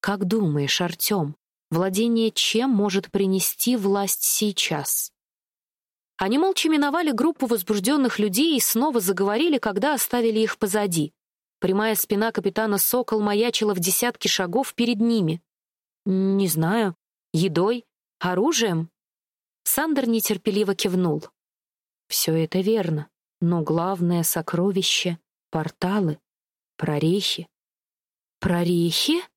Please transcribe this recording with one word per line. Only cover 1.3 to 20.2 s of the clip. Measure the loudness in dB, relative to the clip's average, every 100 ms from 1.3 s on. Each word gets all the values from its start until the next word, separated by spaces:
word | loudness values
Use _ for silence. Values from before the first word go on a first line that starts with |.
| -6 _ _ _
владение | -2 0 0 0 2 0
чем | 0 0 0 2
может | 2 2 0 -2
принести | 0 2 2 0 -2 0 0
власть | 2 0 0 -2
сейчас? | -2 0 -2 -2 -2 -2 -4 -6 -6 _ _ _ _ _ _ _ _ _ _ -6
Они | 0 2
молча | 2 0 2
миновали | 2 2 0 0
группу | 0 0 0 -2
возбуждённых | -2 0 0 2 2 2 0
людей | 0 2 2 2
и |
снова | 0 0 0 0
заговорили, | -2 0 0 0 2 0
когда | 0 0 0 0
оставили | 0 0 2 2
их | 0 0
позади. | -2 0 0 0 -2 _ _ _ _ _
Прямая | 0 2 2 0
спина | 0 0 0
капитана | 0 -2 -2 0 0
Сокол | 0 0 0 0
маячила | 0 2 0 0 -2
в | 0
десятке | 0 0 -2 -2 -4
шагов | -2 0 -2 -2 -2
перед | -2 2
ними. | 0 2 0 -2 _ _ _ _ _ _ -2
«Не | 0 2 2 0
знаю, | 0 0 0 0 -4 _ _ _
едой, | -2 0 2 0 0 -6 _ _ _
оружием?» | -2 0 2 2 0 -2 -4 _ _ _ _ _ _ _
Сандер | -4 -2 0 0 2
нетерпеливо | 0